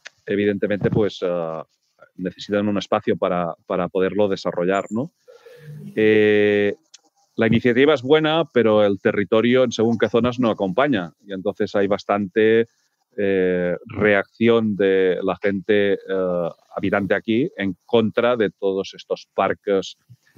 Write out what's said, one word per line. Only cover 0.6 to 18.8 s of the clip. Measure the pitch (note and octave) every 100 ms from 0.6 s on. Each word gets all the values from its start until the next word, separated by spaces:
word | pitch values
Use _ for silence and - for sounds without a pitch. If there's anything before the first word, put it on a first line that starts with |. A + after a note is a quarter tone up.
| G#2 G2+ A2+
pues, | A2+ G2+ -
ah, | F#2 F2 E2 D#2+ C#2+ _ _ _ _ -
necesitan | F#2 - - G2+ G#2
un | G2+
espacio | - G#2 A2 G2
para, | F#2+ F2+ E2+ - -
para | F#2 F2
poderlo | F#2+ F#2 F#2 G#2
desarrollar, | F#2+ F#2+ F2 F2 G2 F#2
¿no? | A2 D#3 _ _ - - - - - G2+ -
Eh, | G#2+ G#2+ G#2+ G#2 G#2 G#2 G2+ - _ - _ _ _ -
la | A2+
iniciativa | A2+ B2 A#2+ C#3+
es | C#3+
buena, | B2+ D#3 D#3 D#3+ D#3
pero | B2 A2 G#2+ G#2
el | G2
territorio | A2 G#2 G2+ A2 A#2 B2+
en | B2+
según | A2 A2+ A2+
qué | A2+
zonas | A#2+ A#2+ A#2+
no | A#2+
acompaña. | F#2+ G2 F#2 C#3+ A2+ E2+ - G2+
Y |
entonces | F#2+ G2+ F#2 G2+ G#2
hay | G2+
bastante, | G2+ - G2+ G2+ A2+ A2 A2+ A2+ _ _ _ _ -
eh, | G2 F#2+ F#2 F2+ F2 F2 -
reacción | G2 G#2 G2+ - - A2+ A#2 A2 F#2+
de | G2 F#2+ F#2 F2+
la | F#2+ F2+
gente, | G#2 G2 F2 G#2 G2+
eh, | F#2+ - F#2+ F#2 F2 E2+ - _ -
habitante | F#2+ G2+ G2 G2+
aquí | - A2 D#3+ -
en | G2 F2+ _
contra | A#2 A2 G#2+ A#2 B2
de | G2
todos | - G2 F#2+